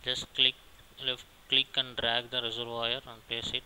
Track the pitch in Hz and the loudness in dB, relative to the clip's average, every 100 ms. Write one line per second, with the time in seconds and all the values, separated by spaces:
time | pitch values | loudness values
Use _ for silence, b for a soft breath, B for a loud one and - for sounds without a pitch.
0 | 127 131 - - 131 - - - - - | -2 -2 -4 4 4 4 -16 -20 -20 -6
1 | 135 127 - - - 135 135 - 131 113 | -4 -4 -8 -20 2 2 2 -2 -2 0
2 | 117 120 120 127 117 113 117 117 117 127 | 2 2 0 -2 -2 -4 -4 -2 0 -2
3 | 123 113 - 117 113 123 | -6 -16 -6 -4 -2 -4